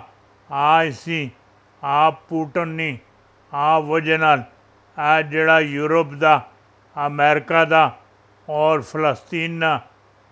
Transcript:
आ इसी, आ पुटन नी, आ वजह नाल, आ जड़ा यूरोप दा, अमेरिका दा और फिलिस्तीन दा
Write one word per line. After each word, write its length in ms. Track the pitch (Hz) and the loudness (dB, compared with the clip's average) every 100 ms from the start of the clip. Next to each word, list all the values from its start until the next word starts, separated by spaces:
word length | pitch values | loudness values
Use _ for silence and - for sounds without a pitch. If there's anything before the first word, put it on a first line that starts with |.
| - _ _ _ - | -2 _ _ _ -12
आ 320 | 139 147 160 | -2 2 2
इसी, 480 | 165 123 - 165 139 - _ _ _ _ | 2 -6 -8 -8 -8 -12 _ _ _ _
आ 260 | 143 143 160 156 - | -4 0 2 0 -6
पुटन 400 | 160 156 175 165 | -6 -6 -6 -6
नी, 280 | 160 160 120 - _ _ _ _ | -6 -8 -10 -16 _ _ _ _
आ 240 | 143 147 160 147 | -4 0 2 2
वजह 320 | 160 151 160 | -2 0 2
नाल, 260 | 160 143 117 _ _ _ _ - | 2 2 0 _ _ _ _ -4
आ 220 | 151 156 156 | 0 0 0
जड़ा 320 | 151 160 160 | 0 4 4
यूरोप 540 | 151 143 151 165 151 143 | 2 -4 -2 0 -2 0
दा, 180 | 156 147 - _ _ _ _ - | 2 2 0 _ _ _ _ -8
अमेरिका 720 | 143 147 147 151 - 165 160 | -6 0 2 2 0 0 2
दा 180 | 160 147 - _ _ _ _ - | 4 2 -2 _ _ _ _ -8
और 340 | 151 156 156 | -2 0 0
फिलिस्तीन 760 | 117 156 156 123 - 170 165 165 | -2 -4 -2 -2 -6 -8 -8 -4
दा 140 | 160 143 - _ _ _ _ | -2 -2 -6 _ _ _ _